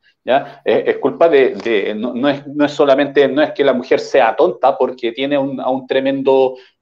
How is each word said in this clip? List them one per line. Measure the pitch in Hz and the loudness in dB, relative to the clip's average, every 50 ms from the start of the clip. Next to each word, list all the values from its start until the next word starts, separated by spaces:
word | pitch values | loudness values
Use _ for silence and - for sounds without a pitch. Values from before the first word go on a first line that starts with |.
| _ _ _ _ _ | _ _ _ _ _
¿Ya? | - 123 139 - - - - _ | -2 -2 -2 -2 -4 -16 -8 _
Es, | - 107 135 - - | -2 -2 0 0 -2
es | 110 - | -4 -2
culpa | - 135 131 - 165 170 | -2 -4 0 2 2 4
de, | 156 139 131 113 101 | 6 4 4 4 0
de | 101 95 117 117 101 95 104 107 | -4 -4 -2 -2 0 -2 -2 -6
no, | 107 110 123 127 | -6 -6 -6 -6
no | 120 131 143 | -2 -2 -2
es, | 135 139 - | -2 -2 -6
no | 143 139 147 147 | -12 -4 -2 -2
es | 139 | -2
solamente, | - - 151 139 131 139 143 139 - 147 139 135 | 0 0 2 4 4 2 2 0 2 2 2 2
no | 127 143 | 2 0
es | 151 - - | -2 -2 0
que | - 143 | 0 0
la | 139 127 | 0 0
mujer | 123 120 - 151 139 | 0 0 0 -2 -2
sea | - - - 143 120 113 110 | -2 0 2 2 2 2 2
tonta | - - 180 180 - - 135 139 - | 2 0 0 0 0 0 0 0 0
porque | 131 123 127 127 - 113 113 | -2 -4 -2 -6 -6 -6 -6
tiene | 135 135 139 147 | -4 -4 -2 -2
un, | 143 135 143 135 123 | -2 -2 -4 -6 -6
a | - 127 | -4 -4
un | 131 131 131 - | -4 -4 -4 -2
tremendo | 135 135 135 135 139 135 135 135 135 135 135 127 131 - - _ _ _ | -2 -2 0 0 -4 -2 0 2 4 4 2 0 -2 -8 -18 _ _ _